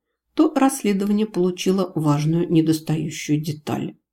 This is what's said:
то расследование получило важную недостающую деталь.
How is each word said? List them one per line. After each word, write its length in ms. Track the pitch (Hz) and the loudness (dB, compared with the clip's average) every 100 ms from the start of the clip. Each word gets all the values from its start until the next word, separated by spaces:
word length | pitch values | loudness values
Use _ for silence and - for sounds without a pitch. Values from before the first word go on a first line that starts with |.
| _ _ _ | _ _ _
то 180 | - 320 - | 0 2 2
расследование 720 | 269 - 208 190 202 208 214 | 0 2 -2 0 0 0 0
получило 640 | 180 185 180 190 190 180 | 0 -2 0 0 0 0
важную 580 | 160 151 147 151 170 170 | 0 0 2 2 0 2
недостающую 880 | 170 160 156 - 156 156 - - 151 | 2 4 0 -2 -4 -4 -6 -2 -2
деталь. 580 | 156 - - 139 139 - _ | -2 -8 -6 -6 -6 -12 _